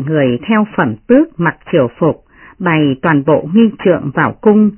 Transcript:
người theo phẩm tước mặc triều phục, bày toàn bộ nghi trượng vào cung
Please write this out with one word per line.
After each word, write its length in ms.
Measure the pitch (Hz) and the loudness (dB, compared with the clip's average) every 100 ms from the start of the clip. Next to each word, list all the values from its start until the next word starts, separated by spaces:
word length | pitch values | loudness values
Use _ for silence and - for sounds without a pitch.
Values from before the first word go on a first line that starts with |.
| 135 | -2
người 320 | 156 131 120 - | -2 0 -2 -2
theo 180 | 214 208 - | -2 -2 -2
phẩm 180 | 143 107 - | -4 -4 0
tước 340 | 254 330 - | 2 2 -2
mặc 160 | 165 - - | -4 -6 -4
triều 160 | 170 123 - | -2 -2 -2
phục, 260 | 165 - _ _ - - | -2 -2 _ _ -20 -8
bày 380 | 180 156 147 131 | -2 0 0 -2
toàn 200 | 170 147 143 | -2 0 0
bộ 220 | 147 151 | 0 0
nghi 160 | 202 226 - | 2 2 0
trượng 260 | 196 160 143 | 0 0 -2
vào 180 | 131 135 - | -2 -2 0
cung 300 | 214 208 214 | 2 4 2